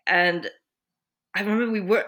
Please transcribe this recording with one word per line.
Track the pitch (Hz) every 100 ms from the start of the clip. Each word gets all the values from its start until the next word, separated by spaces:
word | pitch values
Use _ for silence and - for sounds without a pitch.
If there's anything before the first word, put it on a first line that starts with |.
| -
and | 175 175 175 - - _ _ _ _ _ _ _ -
I |
remember | 202 214 233
we | 220
were, | 185 220